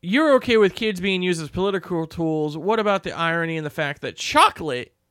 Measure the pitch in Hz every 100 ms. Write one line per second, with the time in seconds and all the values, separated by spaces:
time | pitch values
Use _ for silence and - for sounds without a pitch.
0 | 170 226 320 262 - 226 202 - 220 190
1 | 190 190 180 170 151 180 196 190 - 175
2 | 160 - 165 156 151 151 170 226 208 196
3 | 190 - 165 165 165 160 151 - 147 147
4 | 135 - - 294 403 - 160 123 - _
5 | _